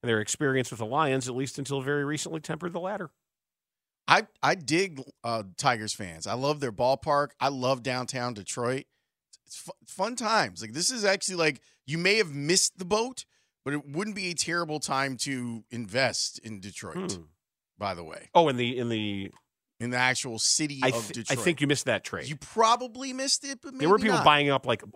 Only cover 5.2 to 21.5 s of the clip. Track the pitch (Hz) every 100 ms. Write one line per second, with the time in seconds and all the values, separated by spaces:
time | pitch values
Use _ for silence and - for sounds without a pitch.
5.2 | 117 113 98 87 139 120 107 - 98 80
6.2 | 98 117 139 151 135 101 120 135 160 143
7.2 | 143 _ 135 139 123 135 123 127 123 131
8.2 | 123 107 95 - 120 131 - _ _ _
9.2 | _ - _ - - - - - 202 240
10.2 | 220 220 131 90 110 127 175 247 202 196
11.2 | - 180 160 139 _ _ - 160 180 214
12.2 | 185 143 143 190 - - 180 214 240 254
13.2 | - _ _ _ - 147 143 143 214 202
14.2 | 185 170 - 170 170 151 - 135 139 123
15.2 | 143 135 120 117 - 120 110 117 131 98
16.2 | - - 113 104 98 - 95 113 185 92
17.2 | 78 _ _ _ _ _ 101 87 82 82
18.2 | - 175 160 127 120 123 117 113 104 101
19.2 | 98 - _ _ _ _ 120 123 127 127
20.2 | 135 113 - - 151 143 131 117 110 123
21.2 | 113 131 143